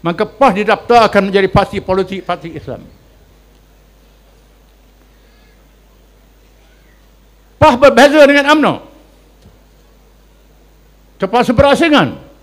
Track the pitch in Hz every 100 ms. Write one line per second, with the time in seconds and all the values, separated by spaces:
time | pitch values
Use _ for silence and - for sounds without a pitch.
0 | 170 170 214 - 269 190 208 202 - 240
1 | 208 202 196 196 190 214 196 202 - 190
2 | 185 190 - 180 170 156 - 110 - _
3 | _ _ _ _ _ _ _ _ _ _
4 | _ _ _ _ _ _ _ _ _ _
5 | _ _ _ _ _ _ _ _ _ _
6 | _ _ _ _ _ _ _ _ _ _
7 | _ _ _ _ _ _ 302 247 277 233
8 | 277 302 277 285 277 311 233 120 - -
9 | _ _ _ _ - _ _ _ _ _
10 | _ _ _ _ _ _ _ _ _ _
11 | _ _ 190 233 240 240 277 277 339 285
12 | 139 110 - _